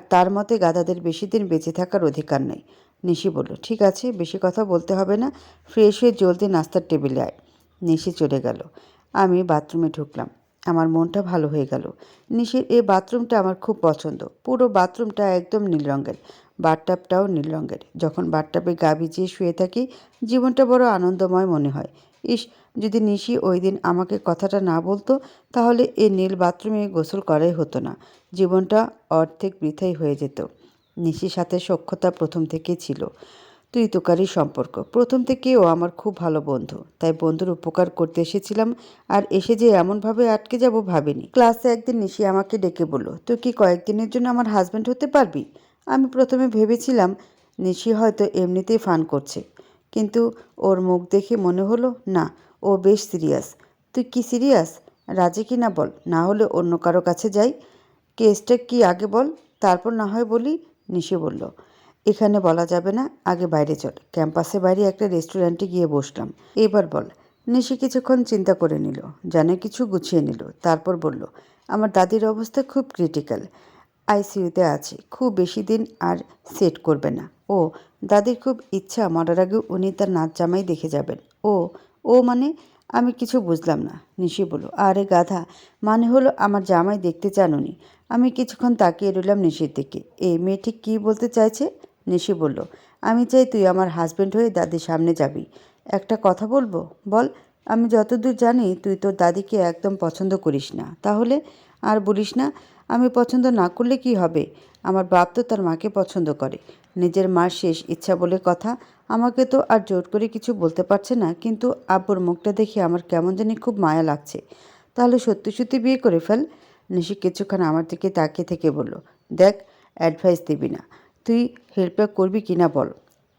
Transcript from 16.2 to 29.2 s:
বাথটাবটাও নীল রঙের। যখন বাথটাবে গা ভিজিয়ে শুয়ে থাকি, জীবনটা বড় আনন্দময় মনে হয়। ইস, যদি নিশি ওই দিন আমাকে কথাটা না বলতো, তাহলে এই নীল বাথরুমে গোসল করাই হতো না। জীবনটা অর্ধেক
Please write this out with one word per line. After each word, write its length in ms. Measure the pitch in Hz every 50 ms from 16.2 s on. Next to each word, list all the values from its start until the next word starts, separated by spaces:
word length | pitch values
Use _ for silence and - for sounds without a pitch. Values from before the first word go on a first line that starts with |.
| _ - - - _ _ _ -
বাথটাবটাও 640 | - 160 160 156 - - 185 180 - - 185 185 202
নীল 220 | 196 180 151 143 156 156
রঙের। 300 | 156 151 - - - - _ -
যখন 280 | 165 165 156 - - 175 165
বাথটাবে 400 | 160 156 156 - - 170 175 180 170
গা 160 | 165 170 156 156
ভিজিয়ে 340 | 156 165 160 160 180 185 185
শুয়ে 240 | - - 190 170 170
থাকি, 300 | 175 185 180 - 240 254 254 - - - _ _ _ 247
জীবনটা 380 | 220 247 254 247 262 240 262 269
বড় 180 | 233 254 247 254 240
আনন্দময় 580 | 208 180 180 180 185 180 190 180 180 185 190
মনে 240 | 185 165 147 143 139
হয়। 200 | 139 139 - - - _ _ _ _ _ -
ইস, 180 | - 240 226 - - _ _ _ _ -
যদি 220 | 220 208 220 202 233
নিশি 340 | 220 208 202 202 - - 240 -
ওই 200 | - 190 180 180
দিন 140 | 185 190 196 190 -
আমাকে 340 | 175 175 180 185 - 202 196 -
কথাটা 340 | 180 165 - 196 190 196 202
না 160 | 190 180 160 165
বলতো, 320 | 165 180 202 202 - - 269 269 - - - _ _ _ -
তাহলে 300 | 247 233 240 240 233 254 254 -
এই 140 | - 220 208
নীল 240 | 196 185 185 190 190
বাথরুমে 460 | 180 180 175 175 - - 220 214 208 208 196
গোসল 320 | 185 165 160 - - 196
করাই 320 | - - 156 156 160 175 170
হতো 260 | 165 151 147 - 131
না। 120 | - - - - - - _ _ _ _ -
জীবনটা 460 | 180 190 175 180 190 190 170 214 214 226 226 - _ _ -
অর্ধেক 420 | 160 160